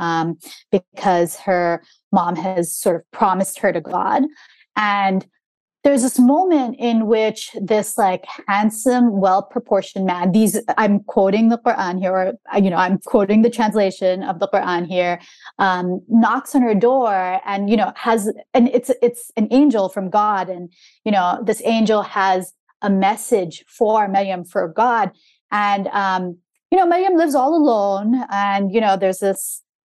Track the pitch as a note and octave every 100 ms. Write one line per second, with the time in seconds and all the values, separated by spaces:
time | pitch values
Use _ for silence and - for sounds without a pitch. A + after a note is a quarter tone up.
0 | E3+ E3 E3 D#3+ - - _ F#3+ - -
1 | G3+ F3 E3+ - - F3+ F3 E3+ - _
2 | _ F#3+ F3 F3 F#3+ F#3 E3+ - G3 E3+
3 | - - G3+ F#3 F#3+ - G3+ E3+ D#3 F3+
4 | F#3 G#3+ D4 - - _ _ - G#3 G3+
5 | G3 F#3+ - _ _ _ _ _ C#4+ C#4
6 | B3 - B3 D4 F#4+ D#4 B3 - A#3+ A3+
7 | G#3+ A3 A3 A3 - A3 G3 G#3+ G3+ -
8 | G3+ F3+ - - - G3+ A3 - C4 B3
9 | A#3+ G3 F#3+ F#3+ G3 A#3+ A3+ G3 F#3+ G3
10 | F#3+ F3+ F#3 G3 G#3+ G#3+ - - G#3+ G3+
11 | - - F#3+ G#3 A3+ A#3 A#3+ A3 F#3 F3+
12 | F#3 F#3 F#3 - - G#3 F#3+ E3+ F3+ F#3+
13 | - A3 G3 G#3+ A#3 A#3 A3 G#3+ F#3+ F#3
14 | F#3 F#3 F#3+ F3+ G3 G3 - F3 F3 F3+
15 | F3 F3 - - - - G3 F3+ F3+ F3+
16 | - A3+ A3+ B3 - C#4+ B3 G#3 A#3 C4
17 | A#3 G3 F#3 F#3+ G3+ G3+ G3+ A3 F#3+ -
18 | - A#3 G3+ - - C4 A#3+ B3 - B3+
19 | A#3+ A#3+ - - G#3+ B3+ D4 A3 F#3+ G#3
20 | F#3+ G#3 G#3+ G3 F3+ F3+ F3 _ - _
21 | G#3+ G3+ F3 - A3 G#3+ - A3+ G#3+ G#3+
22 | G3+ G#3 F#3+ F#3 F#3 - _ _ G#3 G3
23 | F#3+ A3 - A3 F3 - - - A3 A3
24 | G3+ G3 G3 F3+ E3+ - E3+ D#3+ A#3+ A#3
25 | F#3+ - _ _ _ G#3 G3+ G3+ F#3+ G3+
26 | G3 F#3 F3+ F3 _ _ _ F#4+ F4 F4
27 | F#4+ E4+ E4 C4+ C4 E4 D4 A3 G3+ G3
28 | G#3+ B3+ A#3+ G3+ G3+ G3 G3 G#3+ G#3+ F#3+
29 | F#3+ F#3 G3 F#3+ - - - _